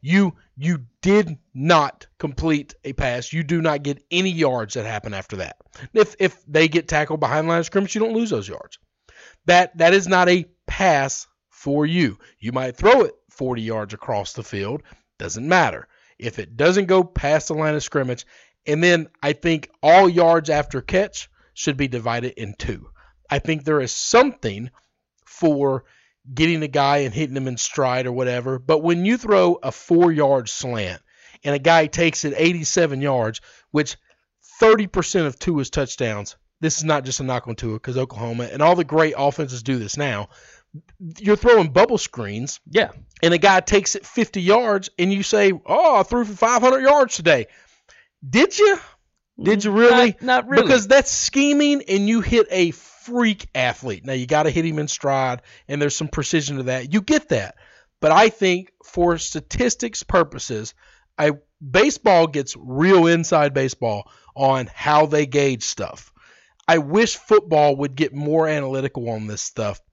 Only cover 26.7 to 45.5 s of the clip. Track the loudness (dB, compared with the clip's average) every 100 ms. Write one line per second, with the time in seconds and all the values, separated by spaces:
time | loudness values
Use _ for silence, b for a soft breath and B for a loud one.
26.7 | 0 2 2 -2 -4 -6 -6 -8 -6 -8
27.7 | -2 -2 -2 -4 -4 -4 -4 -6 -8 0
28.7 | 0 2 0 0 -2 2 2 4 0 -4
29.7 | -10 0 4 4 4 2 2 -2 -10 -8
30.7 | -6 -6 -10 _ b b b -4 -2 4
31.7 | 4 4 0 -2 -2 -6 0 0 0 -4
32.7 | 0 0 -2 -4 -2 -4 -6 b b b
33.7 | -4 -4 -8 _ _ _ _ _ 2 4
34.7 | 4 2 -4 -2 -2 -2 -4 -4 -4 -2
35.7 | -4 -6 -4 -6 -6 -10 -18 _ _ -4
36.7 | -4 -2 -2 -2 -8 -4 -6 -6 -10 -8
37.7 | -8 -6 -6 -6 -8 -8 -8 -8 0 2
38.7 | 2 0 2 0 2 -2 -2 -8 -8 -4
39.7 | -4 -4 -6 -6 -6 -8 b b b b
40.7 | -20 _ _ -18 -6 0 2 6 6 6
41.7 | 4 4 2 -4 -10 -8 -8 -10 -12 _
42.7 | -2 -2 -6 -20 _ 0 4 4 4 2
43.7 | 0 0 -8 -8 -4 -4 -2 2 2 2
44.7 | -2 -4 -4 -2 -2 0 2 2